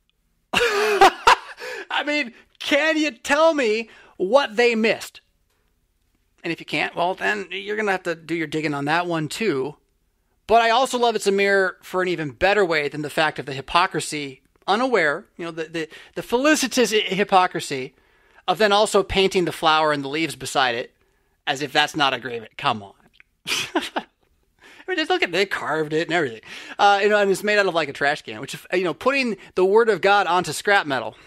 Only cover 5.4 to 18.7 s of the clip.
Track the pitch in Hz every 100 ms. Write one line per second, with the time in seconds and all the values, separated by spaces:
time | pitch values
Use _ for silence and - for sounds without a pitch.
5.4 | _ _ _ _ _ _ _ _ _ _
6.4 | 175 160 - 151 175 170 175 185 196 208
7.4 | 180 185 202 214 208 185 180 165 156 170
8.4 | 156 156 151 143 143 170 175 165 151 -
9.4 | 220 135 135 - _ _ _ _ _ _
10.4 | - 226 226 233 262 247 240 214 202 196
11.4 | 202 196 185 - - 185 185 160 151 113
12.4 | 185 202 180 156 147 151 151 - 151 151
13.4 | 139 135 - 170 185 160 - 151 139 131
14.4 | _ _ - 208 262 214 156 160 - -
15.4 | 170 165 160 165 151 - - - - 240
16.4 | 294 302 254 - 214 214 185 185 202 190
17.4 | 180 170 - 139 135 _ _ _ _ _
18.4 | - 175 214